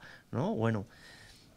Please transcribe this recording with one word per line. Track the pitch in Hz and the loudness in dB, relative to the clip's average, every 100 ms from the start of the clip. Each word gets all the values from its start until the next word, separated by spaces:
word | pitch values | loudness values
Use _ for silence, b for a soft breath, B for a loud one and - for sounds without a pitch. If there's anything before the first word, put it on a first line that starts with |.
| B B - | B B -4
¿no? | 110 175 | 0 0
Bueno, | 220 113 110 - B B B B B B | 4 4 4 0 B B B B B B